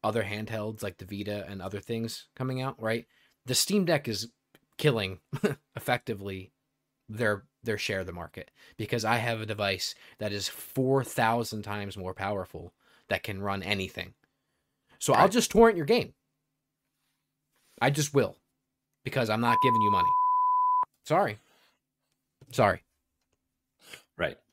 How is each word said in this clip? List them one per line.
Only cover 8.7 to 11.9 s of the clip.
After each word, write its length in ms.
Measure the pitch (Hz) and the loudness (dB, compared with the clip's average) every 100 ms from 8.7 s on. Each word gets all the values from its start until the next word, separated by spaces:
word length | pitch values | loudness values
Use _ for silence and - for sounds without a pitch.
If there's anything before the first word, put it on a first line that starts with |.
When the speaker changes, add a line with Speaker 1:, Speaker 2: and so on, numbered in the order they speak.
| - | -8
Speaker 1:
because 280 | 110 120 | -4 -2
I 140 | 107 117 | 2 0
have 220 | 117 110 | 0 -4
a 60 | 107 | -4
device 480 | 104 101 95 - - - - | -2 0 0 -4 -10 -18 -8
that 140 | 104 | -6
is 160 | 101 - | -4 -6
four 560 | - - 135 131 135 | -10 -8 -2 2 2
thousand 580 | - - 113 120 110 107 | 0 0 2 2 -2 -6
times 340 | 104 104 101 | -8 -8 -8